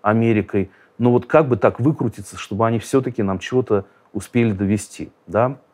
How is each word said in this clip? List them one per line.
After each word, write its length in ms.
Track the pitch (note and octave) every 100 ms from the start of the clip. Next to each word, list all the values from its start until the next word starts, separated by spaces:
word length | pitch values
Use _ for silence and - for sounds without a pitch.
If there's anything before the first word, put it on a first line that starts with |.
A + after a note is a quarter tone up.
Америкой. 680 | G#2 A2+ A#2 G#2+ F#2+ G#2 F2+ _ _ _
Но 140 | A#2+
вот 160 | A#2+ -
как 220 | D3+ D3
бы 80 | A2+
так 200 | A2+ F#2+
выкрутиться, 600 | B2+ D#3 B2 - G2+ -
чтобы 280 | - G2+ A2+
они 120 | A#2
всё-таки 440 | - C#3 C3 A#2
нам 160 | G2 F#2+
чего-то 460 | - B2+ A#2+ G#2 - _ _
успели 380 | G#2+ - A#2+ A#2
довести, 600 | F#2+ G2 G#2 - - - _ -
да? 300 | G2+ B2 D3 _